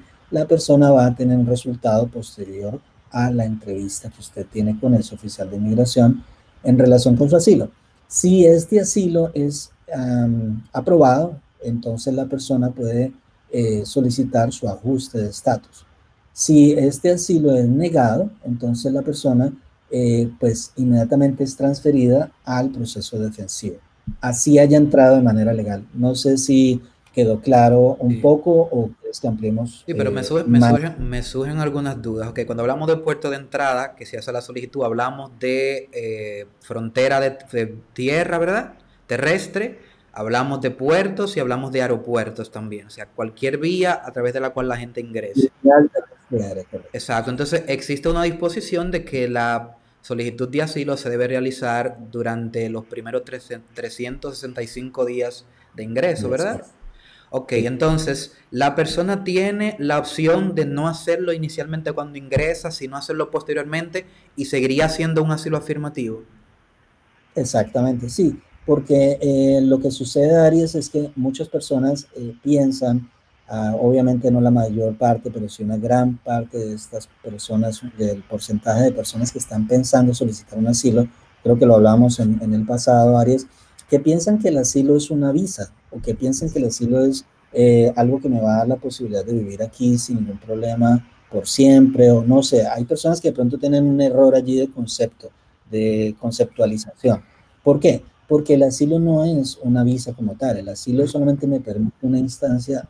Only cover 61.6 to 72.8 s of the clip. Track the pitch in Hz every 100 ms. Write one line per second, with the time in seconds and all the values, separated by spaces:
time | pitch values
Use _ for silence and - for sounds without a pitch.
61.6 | 151 160 156 151 147 143 135 135 156 165
62.6 | 190 165 131 139 143 156 151 220 - 151
63.6 | 147 160 165 185 185 _ _ - 135 139
64.6 | 131 135 160 - 165 160 156 156 160 151
65.6 | 147 147 147 143 117 110 - _ _ _
66.6 | _ _ _ _ _ _ _ - 120 117
67.6 | 107 127 127 123 120 156 170 127 _ _
68.6 | - 143 139 143 139 139 143 135 135 135
69.6 | 135 135 135 - 127 147 147 165 160 165
70.6 | 165 165 143 147 147 135 131 135 156 -
71.6 | - 131 131 143 - 131 120 117 143 143
72.6 | 135 131